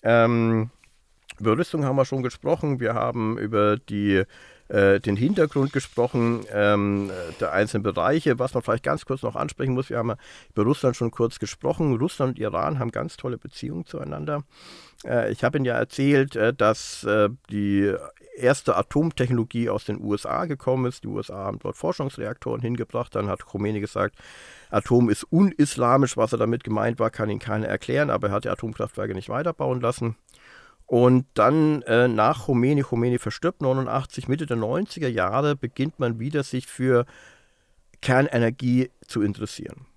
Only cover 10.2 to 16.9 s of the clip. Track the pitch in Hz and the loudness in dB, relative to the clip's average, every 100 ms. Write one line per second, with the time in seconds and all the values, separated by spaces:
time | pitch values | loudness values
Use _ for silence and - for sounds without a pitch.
10.2 | - - - - 107 147 131 120 117 - | -10 -20 -12 -2 0 2 0 0 -4 -2
11.2 | 117 - 107 - - - 160 120 151 - | -2 -2 -10 -6 -4 0 0 0 -2 -2
12.2 | 131 127 107 87 151 147 117 - 165 - | -4 -2 -4 -2 -2 -2 -4 -4 -8 -8
13.2 | 131 123 - - 127 165 170 156 147 143 | -8 -8 -12 -12 -10 -10 -10 -12 -10 -8
14.2 | 151 147 143 _ - - - _ 120 120 | -6 -6 -8 _ -20 -20 -20 _ -4 -2
15.2 | 110 104 120 151 127 117 117 - 139 143 | 0 0 0 0 0 0 -2 0 2 4
16.2 | 139 113 110 131 104 110 - | 2 2 0 4 2 2 -4